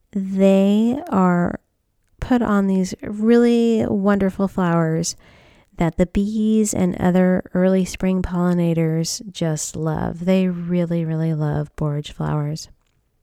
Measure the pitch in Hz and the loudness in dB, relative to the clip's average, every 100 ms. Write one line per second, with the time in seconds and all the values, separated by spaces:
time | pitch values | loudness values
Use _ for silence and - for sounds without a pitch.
0 | _ 202 190 190 196 196 196 208 226 277 | _ -8 -4 2 4 6 4 4 2 0
1 | 349 190 180 175 175 - _ _ _ _ | -2 2 2 2 0 -4 _ _ _ _
2 | _ - - 247 214 202 196 190 185 - | _ -14 -2 0 2 2 2 0 -2 -6
3 | - 208 220 233 240 233 233 220 226 208 | -10 -2 4 4 4 4 2 2 0 0
4 | 196 202 190 - 196 - 175 170 160 160 | 0 2 0 -2 -4 0 0 2 0 -2
5 | 170 - - - _ _ _ - 170 - | -4 -8 -20 -20 _ _ _ -2 -2 0
6 | 175 202 202 220 214 220 214 - 180 - | 0 0 -2 0 2 2 2 0 -2 0
7 | 180 180 185 185 - 180 185 190 185 - | 2 4 2 0 -2 0 2 2 -2 -4
8 | 185 185 180 180 180 175 170 165 160 160 | -2 -2 -4 -2 0 0 0 0 0 -2
9 | 165 - 220 - 165 151 - - 160 156 | -4 -8 -12 -6 -4 -4 -6 -6 -4 -4
10 | - 165 175 190 185 175 170 180 170 170 | -4 -4 0 2 0 -2 -2 -2 0 -2
11 | 160 160 160 151 151 147 151 - 151 147 | -2 -2 -2 -2 -2 -2 -6 -6 -4 -4
12 | - - 151 151 147 156 - - _ _ | -8 -8 -4 -4 -4 -8 -12 -20 _ _
13 | _ _ | _ _